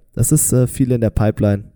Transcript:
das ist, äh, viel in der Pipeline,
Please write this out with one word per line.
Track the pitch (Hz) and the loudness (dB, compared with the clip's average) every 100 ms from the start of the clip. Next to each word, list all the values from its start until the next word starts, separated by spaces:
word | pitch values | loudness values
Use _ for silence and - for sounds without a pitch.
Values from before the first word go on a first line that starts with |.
| _ | _
das | - 117 | -4 0
ist, | 151 - | 0 2
äh, | 127 123 | 0 0
viel | - 127 | 0 -2
in | 123 | 0
der | 110 | 0
Pipeline, | - 107 - 104 101 104 | 0 -2 0 0 0 -4